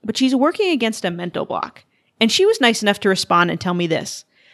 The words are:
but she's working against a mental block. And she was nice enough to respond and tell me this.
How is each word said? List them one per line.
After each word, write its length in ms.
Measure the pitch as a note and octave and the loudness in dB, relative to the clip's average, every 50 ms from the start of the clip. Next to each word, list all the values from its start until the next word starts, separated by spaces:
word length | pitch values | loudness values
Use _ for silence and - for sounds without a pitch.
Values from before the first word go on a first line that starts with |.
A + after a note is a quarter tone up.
| - | -10
but 120 | G#3+ A3 | -8 -2
she's 180 | - C4 C4 C4+ | 0 0 0 2
working 360 | B3 C4+ D#4+ F4+ - G#4 F#4 | 2 2 0 0 0 0 0
against 340 | E4 A#3+ A#3 A3 A3 - - | 0 0 -2 -2 -4 -4 -6
a 60 | F3+ | -6
mental 360 | F3 F3 F3 F3+ - F#3 - | -6 -6 -10 -8 -6 -6 -6
block. 380 | - - E2 - - - - _ _ _ _ _ _ _ _ | -4 -6 -6 -6 -8 -10 -20 _ _ _ _ _ _ _ _
And 100 | A3+ A3+ | 0 2
she 140 | - - F#4 | 4 4 4
was 160 | G#4 A4+ A4+ | 4 4 4
nice 220 | C4 A#3 A3+ - | 4 2 2 2
enough 180 | G#3 G3+ G3+ - | 0 0 0 2
to 80 | - G3+ | 0 0
respond 420 | F#3+ - - - F3 F3 F3 E3+ | 0 0 0 0 2 2 2 2
and 80 | D#3+ E3+ | 0 -2
tell 160 | - F#3 F3+ | -4 -4 -2
me 120 | F3 F3 | -2 -2
this. 380 | E3 D#3+ C3+ - - - - - _ _ _ _ _ | -2 -2 -4 -4 -8 -12 -14 -18 _ _ _ _ _